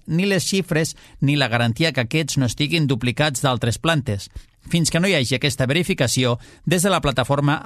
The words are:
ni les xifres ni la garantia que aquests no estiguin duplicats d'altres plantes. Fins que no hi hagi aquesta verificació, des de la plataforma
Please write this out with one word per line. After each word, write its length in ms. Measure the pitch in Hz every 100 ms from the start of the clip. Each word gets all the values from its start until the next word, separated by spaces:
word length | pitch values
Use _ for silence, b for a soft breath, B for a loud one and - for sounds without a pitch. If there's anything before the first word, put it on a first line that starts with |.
| -
ni 200 | 165 202
les 200 | 190 -
xifres 500 | 190 - 156 160 - B B
ni 160 | 135 147
la 100 | 127
garantia 440 | 117 120 113 160
que 120 | 131 117
aquests 320 | 156 143 -
no 120 | 123
estiguin 380 | - 147 - 143
duplicats 540 | 127 123 117 151 131
d'altres 360 | 139 120 120 -
plantes. 520 | 160 165 110 98 - b b b -
Fins 220 | 170 156
que 60 | 165
no 80 | 190
hi 60 | 170
hagi 160 | 120
aquesta 320 | 127 147 - 127
verificació, 680 | 156 175 190 123 - 123 117 B B -
des 140 | 175 196
de 60 |
la 80 | 175
plataforma 540 | 143 131 123 139 143 156